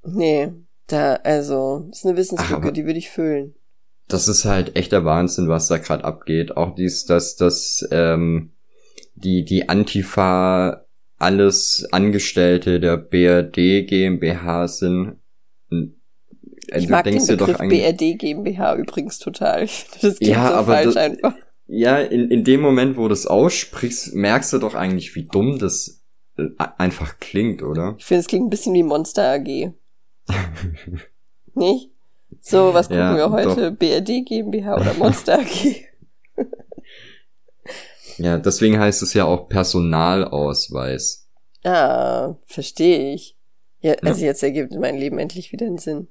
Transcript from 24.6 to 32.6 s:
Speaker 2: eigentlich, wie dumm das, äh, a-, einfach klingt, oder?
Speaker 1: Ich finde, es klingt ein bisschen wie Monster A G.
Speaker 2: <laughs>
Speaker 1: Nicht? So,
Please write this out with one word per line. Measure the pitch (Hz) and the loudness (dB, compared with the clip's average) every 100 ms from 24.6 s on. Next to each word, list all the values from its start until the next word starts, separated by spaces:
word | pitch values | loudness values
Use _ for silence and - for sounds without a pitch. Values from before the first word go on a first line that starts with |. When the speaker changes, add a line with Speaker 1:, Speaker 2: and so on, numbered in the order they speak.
| 110 - | -2 -2
Speaker 2:
eigentlich, | 92 92 - - | -2 -4 -6 -12
wie | |
dumm | 80 98 117 139 | -2 0 0 0
das, | 95 - - - - - - - | -4 -4 -8 -14 -20 -20 -16 -8
äh, | 76 - | -8 -6
a-, | - - | -10 -2
einfach | 90 - 76 - | -4 -2 -10 -10
klingt, | - 98 113 98 | -6 -2 -2 -4
oder? | 69 78 90 107 | -6 -4 -6 -8
Speaker 1:
Ich | |
finde, | - 180 | 0 0
es | 170 | 0
klingt | 185 240 | -2 -2
ein | |
bisschen | 208 - | -4 0
wie | 180 | 2
Monster | 165 147 160 - 190 | 2 0 -2 -2 0
A | 143 | 0
G. | 139 135 180 - - - - - - | -4 -6 -8 -10 -20 -20 -20 -18 -8
Speaker 2:
<laughs> | 98 90 80 90 80 - 87 - - - - - | -6 -6 -8 -8 -10 -12 -14 -14 -20 -20 -20 -10
Speaker 1:
Nicht? | - 175 254 - - - - - - | -2 0 0 -4 -20 -20 -20 -20 -20
So, | - 185 | 0 4